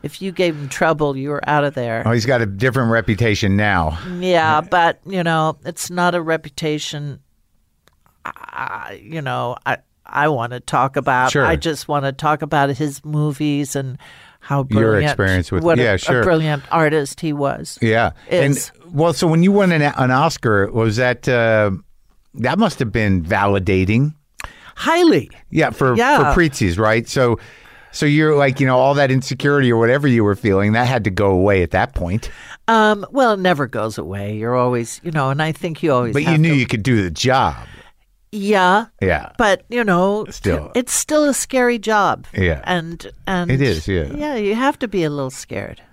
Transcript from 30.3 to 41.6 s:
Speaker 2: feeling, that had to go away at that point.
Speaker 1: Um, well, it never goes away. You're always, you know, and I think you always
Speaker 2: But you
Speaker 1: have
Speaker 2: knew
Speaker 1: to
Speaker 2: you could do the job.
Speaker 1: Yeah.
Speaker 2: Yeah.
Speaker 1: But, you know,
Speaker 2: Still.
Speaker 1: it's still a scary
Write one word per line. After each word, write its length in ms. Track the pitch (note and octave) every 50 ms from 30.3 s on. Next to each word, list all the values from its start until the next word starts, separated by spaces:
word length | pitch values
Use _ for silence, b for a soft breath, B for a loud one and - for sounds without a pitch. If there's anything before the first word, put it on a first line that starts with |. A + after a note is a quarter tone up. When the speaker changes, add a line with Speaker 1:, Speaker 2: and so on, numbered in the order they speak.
| G2+
Speaker 2:
feeling, 380 | F#2+ - A#2 F#2+ F#2+ G2+ G#2 G#2+
that 140 | A2+ B2 A#2+
had 160 | C3 B2 G2+
to 60 | G#2+
go 200 | F#2 F#2 G#2 G2
away 320 | F#2+ F2+ F#2 G2+ G2+ F#2+ F2
at 80 | D#2+
that 240 | - F#2 G#2+ - -
point. 340 | - F2+ E2 F#2 A3 - - B B B B B B _ -
Speaker 1:
Um, 380 | A3+ A3 G#3+ G#3+ G#3+ G#3 G3 -
well, 220 | - C#4 C4 A#3 G#3+
it 60 | G3
never 260 | F#3 F3+ F3 C#3+ C#3+
goes 300 | A2+ - A#2+ G#2+ A2 G#2+ -
away. 360 | D#2 D#2+ F#2+ G2+ G2+ G#2 G#2+
You're 200 | G#2+ A2 A#2 B2
always, 440 | B2+ B2 B2+ B2 A#2+ A#2 A2+ - - -
you 60 | F3 D#3+
know, 180 | D#3 C3+ C3
and 100 | C#3 C3+
I 120 | D#3 D#3+ D#3
think 300 | - - F3 D#3+ - -
you 100 | D#3+ C#3
always 200 | B2 B2 A#2 A#2+
Speaker 2:
But 100 | C#3+ D3+
you 60 | E3+
Speaker 1:
have 100 | E3 D#3
Speaker 2:
knew 100 | D#3 E3 D3+
Speaker 1:
to 20 |
Speaker 2:
you 100 | C#3 B2
could 160 | G#2+ - A#2+ G2
do 200 | C3 B2 A2 F#2+
the 80 | F2+
job. 440 | D#2+ - - B2+ B2+ C3+ A#2+ F2+ C2+ - B B B B B B B _ _ _ _ _ _ _ -
Speaker 1:
Yeah. 540 | G#3+ G3 G3+ G#3+ G3 F#3 F3+ F#3 G#3 A3+ - _ _
Speaker 2:
Yeah. 300 | - F#3 E2+ D2 - - - -
Speaker 1:
But, 260 | B3 G#3 F#3+ F3+ - _
you 160 | A#3 A#3+ A#3
know, 420 | G#3 F3+ F3 F#3 G3 G3+ G#3+ G#3+ -
Speaker 2:
Still. 420 | - - - G#2 E2 D2+ D2+ - -
Speaker 1:
it's 180 | A#3+ B3+ - -
still 300 | - - - D4+ D4+ D4+
a 120 | D4 C4
scary 440 | - - - - B3+